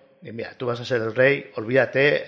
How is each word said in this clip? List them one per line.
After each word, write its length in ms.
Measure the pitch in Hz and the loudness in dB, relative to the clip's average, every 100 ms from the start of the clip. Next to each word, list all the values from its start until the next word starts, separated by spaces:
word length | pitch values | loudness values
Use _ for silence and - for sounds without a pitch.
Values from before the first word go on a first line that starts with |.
| _ _ | _ _
de, 100 | 131 | -16
"Mira, 200 | 113 - - | -12 -12 -8
tú 120 | 120 | -6
vas 120 | 120 | -6
a 60 | 120 | -4
ser 160 | 123 | -4
el 140 | 110 110 | -2 2
rey, 360 | 131 143 - - | 4 2 -4 -10
olvídate 720 | 110 127 120 131 143 147 | 0 2 2 2 2 2